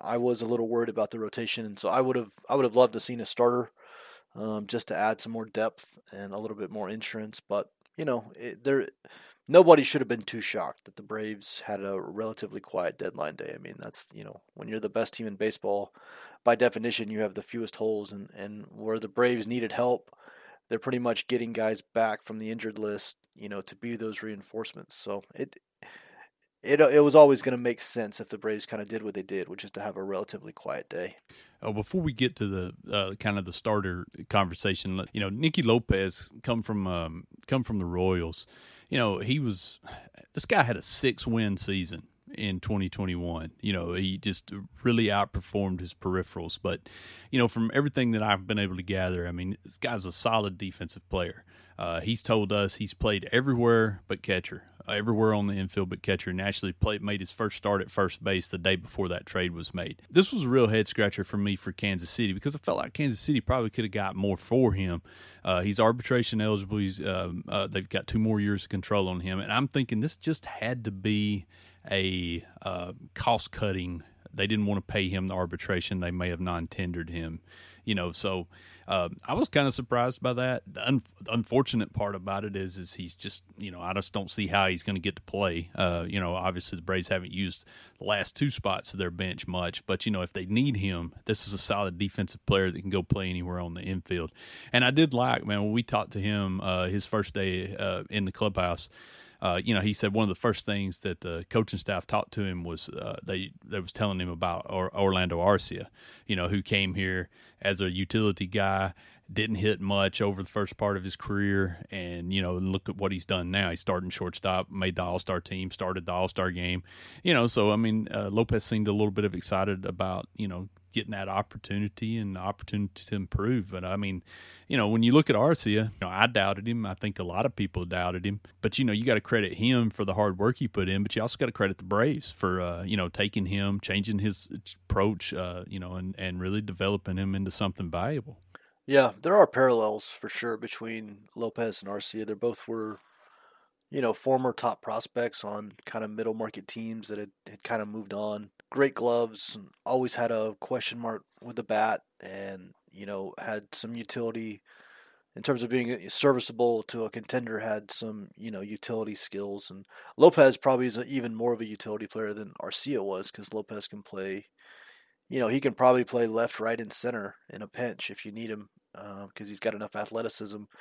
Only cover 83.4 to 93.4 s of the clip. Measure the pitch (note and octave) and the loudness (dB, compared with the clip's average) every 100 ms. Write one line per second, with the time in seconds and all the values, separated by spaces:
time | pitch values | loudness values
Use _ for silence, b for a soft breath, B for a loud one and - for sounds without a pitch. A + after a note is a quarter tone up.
83.4 | - - G2 F2 F2+ F#2+ - G#2+ F#2+ - | -10 -14 -12 -10 -4 -4 -2 -4 -6 -4
84.4 | G2 G2 F#2+ F2+ - F#2+ F#2+ - - G2 | 0 4 4 2 -2 -4 -4 -6 -8 -2
85.4 | G2 E2+ E2+ - F#2 F2 F2 G2 F2 F2+ | 0 0 -6 0 0 0 -2 -4 -2 -2
86.4 | F#2 F2+ - F2+ E2+ F#2+ F2+ F#2+ F2+ F#2 | -2 -4 -8 -8 -2 -2 0 -2 -2 -4
87.4 | F#2 - - B B B - G#2 F#2 - | -4 -6 -14 B B B 0 0 0 -2
88.4 | C#3+ - G2+ F#2 - G2 F2+ F2 F#2 F2 | -2 0 -2 -2 -4 -4 -4 -2 -6 -6
89.4 | - F2+ F2 - - F#2+ - G2 F2+ G2 | -6 -4 -4 -6 -4 -2 0 -2 -2 -6
90.4 | F2+ A2 C#3+ A2 F#2+ F2 E2+ - - G#2+ | -2 2 2 2 -2 -2 -6 -8 -4 -2
91.4 | - G2 - G2+ G2 F2 G2+ - F#2+ - | -2 -4 -2 0 -2 -2 -4 -2 -6 -6
92.4 | - G2 F#2 F2 F#2+ F#2+ F2+ G2+ F#2 F2+ | 0 2 4 0 -2 -2 2 0 0 -4